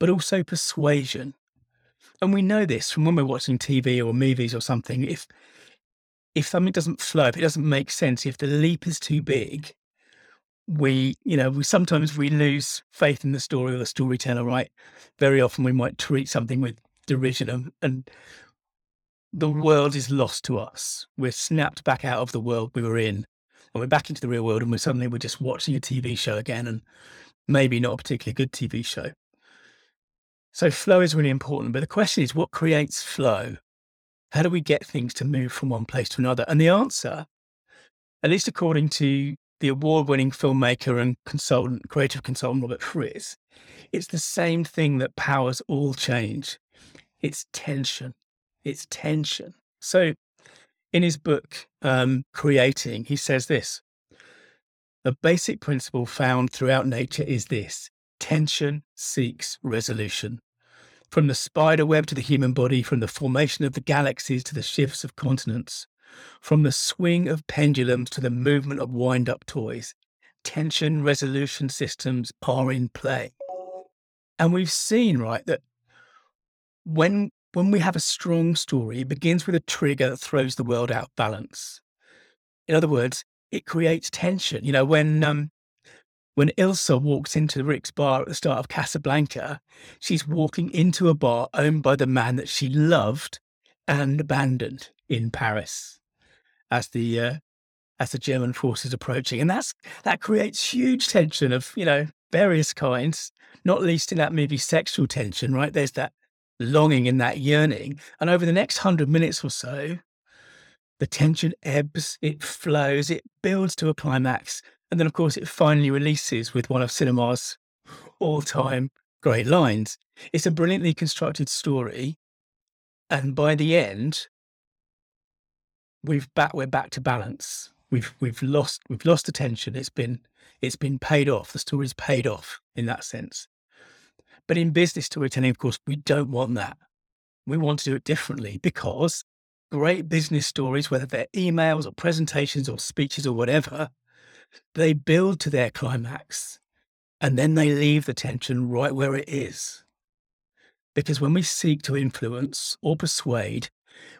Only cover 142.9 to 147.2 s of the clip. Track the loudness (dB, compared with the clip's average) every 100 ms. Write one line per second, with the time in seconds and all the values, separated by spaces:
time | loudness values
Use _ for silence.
142.9 | -4 -4 -2 -4 0 2 2 0 -4 -8
143.9 | -10 _ _ _ -20 _ _ _ 0 2
144.9 | 2 4 4 4 0 0 0 0 -2 -4
145.9 | -4 -6 -10 -12 -12 -12 -16 _ _ _
146.9 | _ _ _